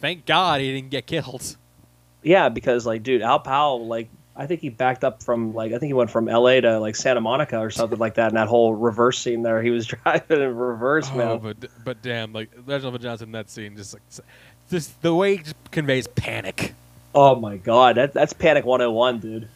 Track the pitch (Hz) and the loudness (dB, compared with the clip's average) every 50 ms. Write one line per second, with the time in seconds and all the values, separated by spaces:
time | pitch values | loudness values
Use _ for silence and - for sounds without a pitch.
0 | - 143 180 165 - - 156 170 185 175 151 139 135 135 135 135 131 135 135 131 | -6 -6 -6 -6 -2 0 0 2 2 2 0 0 -2 -4 -6 -8 -8 -8 -8 -8
1 | - - 156 156 127 - 135 127 - - - - _ _ _ _ _ _ _ _ | -6 -6 -6 -6 -6 -8 -12 -12 -12 -14 -16 -16 _ _ _ _ _ _ _ _
2 | _ _ _ _ - 151 180 190 160 127 117 123 - 139 120 123 113 120 110 110 | _ _ _ _ 2 4 4 6 4 2 0 -2 -2 0 0 0 -2 -4 -6 -4
3 | 110 131 131 113 104 117 139 151 143 139 131 143 151 147 131 120 113 113 117 117 | -2 0 0 0 2 0 0 0 0 -2 -2 0 0 0 -2 -4 -6 -6 -8 -8
4 | 113 113 - _ _ _ _ - 139 143 180 165 - 135 110 - 131 127 127 123 | -8 -10 -16 _ _ _ _ -12 -8 -6 -6 -6 -6 -10 -6 -2 -2 -2 0 0
5 | 139 131 - - - - 120 117 113 110 110 113 113 110 113 120 156 147 135 127 | -2 -4 -4 -4 -4 -4 -4 -2 -4 -4 -6 -6 -6 -6 -4 -4 -4 -2 0 0
6 | 120 110 - 117 113 107 113 117 123 127 131 131 117 117 113 110 107 107 104 - | 0 0 0 -2 0 2 4 4 6 6 6 6 6 4 2 2 -2 -4 -6 -2
7 | - 135 127 120 113 113 127 139 151 - 123 113 110 110 - - 117 110 117 107 | 0 0 0 2 0 0 0 -2 -2 -2 -4 -4 -4 -4 -4 -4 -4 -2 -2 -2
8 | 113 110 - 113 113 113 107 113 110 104 120 120 117 113 113 104 117 120 107 113 | -2 -2 0 0 0 2 2 0 2 4 4 4 4 4 2 0 0 0 2 2
9 | 120 - 127 - - 123 120 117 117 117 113 113 113 120 120 120 113 - 120 - | 2 2 2 0 -4 -4 -4 -2 -2 0 0 0 0 0 -2 -2 -4 -6 -10 -4
10 | - 170 156 165 - - 165 147 139 131 120 117 127 123 117 110 120 131 147 156 | -2 -2 -2 -2 0 0 0 0 2 0 -2 -4 -4 -4 -4 -2 0 0 0 0
11 | 143 135 135 127 117 113 113 113 110 107 107 107 123 - _ 120 113 127 123 110 | -2 -2 -4 -2 -2 -2 -2 -4 -6 -10 -12 -12 -16 -20 _ -14 -12 -12 -12 -10
12 | 110 127 117 117 113 107 110 110 110 110 - 123 123 135 143 139 135 127 123 123 | -8 -8 -6 -6 -8 -8 -10 -10 -12 -12 -16 -18 -10 -8 -6 -6 -6 -6 -8 -8
13 | 120 120 117 110 117 110 110 110 104 - - 120 107 104 101 107 98 - - 104 | -8 -10 -10 -10 -12 -12 -12 -12 -12 -12 -14 -14 -14 -14 -14 -16 -18 -18 -18 -20
14 | _ _ - - - _ - - - - _ _ _ - 180 170 143 - - _ | _ _ -20 -20 -20 _ -20 -20 -20 -20 _ _ _ -6 -6 -4 -4 -8 -8 _
15 | - 170 165 175 196 202 196 185 151 151 156 - _ - - 165 151 139 131 127 | 0 2 2 4 4 2 0 -2 -4 -10 -18 -20 _ -6 -6 -2 0 0 0 0
16 | 117 - - - - - 113 113 104 95 - - - - - - _ _ _ - | -2 -2 -4 -6 -4 -4 -6 -8 -8 -8 -6 -6 -8 -8 -8 -14 _ _ _ -20
17 | - _ - 143 139 139 131 120 110 104 101 95 92 120 113 123 127 123 113 117 | -16 _ 4 6 8 8 6 4 0 -6 -10 -6 -2 2 6 6 6 6 6 4
18 | 139 143 - - 147 151 - - 180 165 147 143 117 120 127 123 123 117 110 113 | 2 0 2 2 0 0 0 2 2 4 4 4 2 2 2 2 2 0 2 2
19 | 123 127 123 113 101 110 110 113 110 - - | 2 2 0 -2 -8 -10 -10 -12 -12 -14 -20